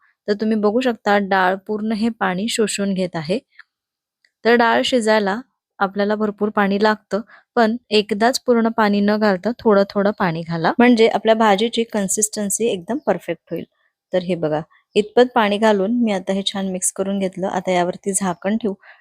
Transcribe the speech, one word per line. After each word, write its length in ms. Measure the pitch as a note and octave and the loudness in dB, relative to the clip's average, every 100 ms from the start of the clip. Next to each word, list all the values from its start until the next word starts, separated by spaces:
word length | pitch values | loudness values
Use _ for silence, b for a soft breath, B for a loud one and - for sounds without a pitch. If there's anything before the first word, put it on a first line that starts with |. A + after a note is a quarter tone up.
| _ _ - | _ _ -6
तर 40 | |
तुम्ही 240 | G#3 A3 A3 | -4 -2 0
बघू 240 | G#3 A3 | 0 0
शकता 380 | C4 A3+ - G3+ | -2 -2 0 0
डाळ 360 | G3 F#3+ F#3 | 2 2 2
पूर्ण 380 | G3 - G#3+ A3 | 0 -4 -6 -4
हे 160 | A3 A#3 | -2 -2
पाणी 400 | A3+ F#3+ F3+ A3 | -2 -4 -2 -4
शोषून 460 | - G#3 - G3+ | -2 -2 -2 -4
घेत 140 | F#3 F#3 | -2 -4
आहे. 240 | E3+ D3 G#3+ - B B _ _ _ _ _ _ _ | -4 -4 -6 -6 B B _ _ _ _ _ _ _
तर 100 | A3 | 0
डाळ 280 | A#3 A#3 A#3 | 2 4 2
शिजायला 580 | C4 B3+ G#3+ G#3+ G3+ G#3 - _ _ - | 0 0 2 0 0 -4 -8 _ _ -4
आपल्याला 360 | F#3+ G3 G3+ | -4 -2 -2
भरपूर 340 | G#3+ G#3+ G#3 G#3 | -2 -4 -2 -4
पाणी 300 | G#3+ G3 G3+ | 0 0 2
लागतं, 380 | G#3+ G#3+ - G3 A#3 b b | 0 0 -4 -6 -6 b b
पण 220 | - A3 A#3+ - | 0 0 0 -2
एकदाच 500 | G#3+ G#3 G#3 A3+ C4+ | 0 0 0 0 0
पूर्ण 280 | - A#3 A3+ | 0 2 2
पाणी 320 | A#3 G#3 G3+ | 2 2 2
न 160 | G3+ G#3+ | 2 2
घालता 340 | G#3+ F#3 G3+ B3 | 2 0 -2 -2
थोडं 240 | A#3 G3+ G3+ | 2 4 2
थोडं 200 | G#3 G3 G#3+ | 0 -2 0
पाणी 240 | F#3+ E3 | -2 -4
घाला, 300 | E3 E3+ E3+ - | -6 -2 0 4
म्हणजे 300 | B3 A#3 A3+ | 4 6 4
आपल्या 260 | - A3 | 2 2
भाजीची 500 | A3 A3+ F#3+ A3+ A#3 | 4 4 2 0 -2
कन्सिस्टन्सी 840 | A3+ A3 G3 - G#3+ - G3+ - A3+ | -4 -2 -4 -2 -4 -4 -6 -2 -2
एकदम 300 | G3 E3+ C4 | -4 -4 -6
परफेक्ट 460 | C4 F#3 - E3 - | -2 -2 -2 -10 -8
होईल. 140 | E3+ - _ _ _ _ | -10 -10 _ _ _ _
तर 60 | F#3 | -4
हे 160 | F3+ | -2
बघा, 260 | E3+ D#3+ D3+ E3+ b b | -2 -2 -4 -6 b b
इतपत 280 | - G#3 - B3 | -2 0 2 2
पाणी 240 | A#3+ G#3 G3+ | 2 0 2
घालून 340 | A3 G#3 F#3+ | 2 2 0
मी 200 | B3 A#3 | 0 0
आता 200 | G3 F#3 | -2 -2
हे 100 | F#3+ G3 | -4 -4
छान 160 | G3+ F#3+ | -6 -6
मिक्स 240 | F#3 - | -4 -6
करून 260 | - G3 G3+ | -4 -4 -2
घेतलं. 280 | F#3+ F3+ F#3+ | -4 -4 -6
आता 240 | - F#3+ | -4 -2
यावरती 420 | F3+ F3 F3+ - | -2 -2 -4 -4
झाकण 440 | F#3+ G3 E3+ F#3+ A3 | -4 -2 -4 -2 -2
ठेवू 180 | A3 G3 b b | -4 -8 b b